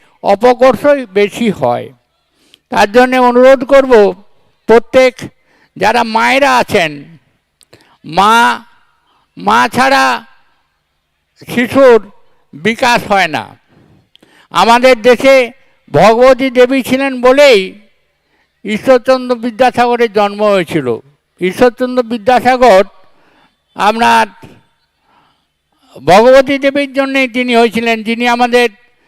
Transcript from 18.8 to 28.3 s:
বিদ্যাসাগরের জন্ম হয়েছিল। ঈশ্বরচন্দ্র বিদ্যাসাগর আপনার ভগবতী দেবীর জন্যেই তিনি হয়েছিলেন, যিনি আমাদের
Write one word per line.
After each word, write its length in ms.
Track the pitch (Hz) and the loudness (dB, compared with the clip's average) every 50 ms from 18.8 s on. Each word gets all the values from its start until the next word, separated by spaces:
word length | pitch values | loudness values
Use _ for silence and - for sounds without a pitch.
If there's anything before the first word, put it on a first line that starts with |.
| - 262 262 247 - 262 262 254 254 247 254 | 0 0 0 0 2 -2 -2 -2 -2 -8 -8
বিদ্যাসাগরের 800 | 226 220 247 214 202 262 247 - 240 240 240 240 233 240 226 190 | -8 -8 -10 -4 -2 -2 -2 0 -2 -2 -2 0 -2 -2 -2 -2
জন্ম 300 | 214 202 202 202 208 214 | -2 -2 -2 -2 -4 -2
হয়েছিল। 540 | 208 202 190 170 - - 156 131 123 113 110 _ _ _ _ _ _ _ - | -2 0 -2 -4 -4 -6 -6 -4 -4 -6 -8 _ _ _ _ _ _ _ -8
ঈশ্বরচন্দ্র 640 | 175 185 175 - 247 254 247 - 254 247 254 254 240 | -6 -6 -2 0 0 0 0 -4 -8 -4 -4 -6 -4
বিদ্যাসাগর 800 | 220 240 233 196 254 254 240 240 247 254 247 254 240 190 190 202 - _ _ _ _ _ _ _ _ _ _ _ _ _ _ _ _ - | -6 -8 -6 -2 -2 -2 0 0 0 0 2 2 4 4 2 0 -2 _ _ _ _ _ _ _ _ _ _ _ _ _ _ _ _ -10
আপনার 520 | 185 190 208 220 226 233 233 226 226 220 208 - _ - - - _ _ _ _ _ _ _ _ _ _ _ _ _ _ _ _ _ _ _ _ _ _ _ _ _ _ _ _ - | -4 -4 -4 -2 -2 0 0 0 0 -2 -4 -8 _ -20 -20 -20 _ _ _ _ _ _ _ _ _ _ _ _ _ _ _ _ _ _ _ _ _ _ _ _ _ _ _ _ -6
ভগবতী 580 | 135 151 175 208 226 254 262 277 262 262 277 | 0 2 2 4 4 4 4 4 2 0 -4
দেবীর 360 | 269 277 277 277 285 285 269 247 | -2 -2 -4 -2 -4 -8 -6 -6
জন্যেই 340 | 277 269 269 269 269 262 | -6 -6 -4 -4 -4 -4
তিনি 280 | 247 214 254 247 247 240 | -4 -4 -6 -4 -2 0
হয়েছিলেন, 480 | 226 233 233 180 226 233 233 226 220 214 | 0 0 0 -2 -4 -4 -4 -4 -4 -4
যিনি 240 | 220 233 226 247 | -8 -6 -4 -2
আমাদের 420 | 247 | -2